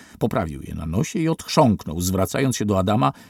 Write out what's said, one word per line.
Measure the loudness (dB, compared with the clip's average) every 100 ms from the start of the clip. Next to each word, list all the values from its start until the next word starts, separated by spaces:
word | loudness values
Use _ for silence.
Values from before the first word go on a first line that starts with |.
| -20 -4
Poprawił | -2 0 -2 -6
je | -10
na | -8 -2
nosie | -2 0 0
i | 0
odchrząknął, | -2 0 4 4 2 -2 -4
zwracając | 0 0 0 0 0 0
się |
do | 0 2
Adama: | 2 2 0 -2